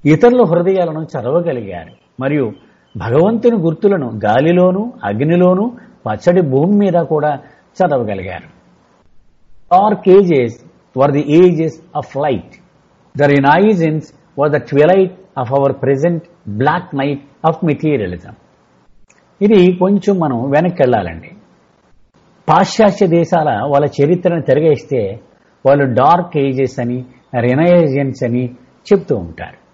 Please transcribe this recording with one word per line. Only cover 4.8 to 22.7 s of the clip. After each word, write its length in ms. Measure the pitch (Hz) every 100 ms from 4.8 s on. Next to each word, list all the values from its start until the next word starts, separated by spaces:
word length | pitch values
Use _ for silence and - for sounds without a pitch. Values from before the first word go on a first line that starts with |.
| 233 -
అగ్నిలోనూ 680 | 104 104 147 175 180 185 226 240 - _ 117
పచ్చడి 360 | 107 - 180
భూమి 340 | 160 131 165 208
మీద 160 | 202
కూడా 460 | 175 165 156 151 143 - _ _
చదవగలిగారు. 760 | _ 180 139 110 98 92 87 - _ _ _ _ _ _ - _ _ _ - -
Dark 440 | 180 208 208 196 185
ages 320 | 185 147 120 113 - _ _ 127
were 160 | 139 143
the 240 | 143 156
ages 280 | 180 156 160 - - 147
of 240 | - 139
light. 280 | 147 113 - - _ _ _ _ _ -
The 140 | 143 143
Renaissance 680 | 139 160 208 196 160 156 - _ _ -
was 120 | 147
the 80 | 143
twilight 500 | - 139 156 190 185 - - -
of 160 | 120 139
our 120 | 139
present 500 | 127 123 135 160 170 - _ -
black 520 | 104 135 175 175 139
night 160 | 139 143 - _ 160
of 240 | 165 170
materialism. 640 | 143 156 139 95 87 - - _ _ _ _ _ _ _ _ _ _
ఇది 340 | 202 220 180 180
కొంచెం 420 | 185 202 190 190
మనం 320 | 156 120 135
వెనక్కి 320 | 143 175 175
వెళ్ళాలండి. 480 | 131 117 87 82 - - _ _ _ _ _ _ _ _ _ _ -
పాశ్చాత్య 580 | 165 196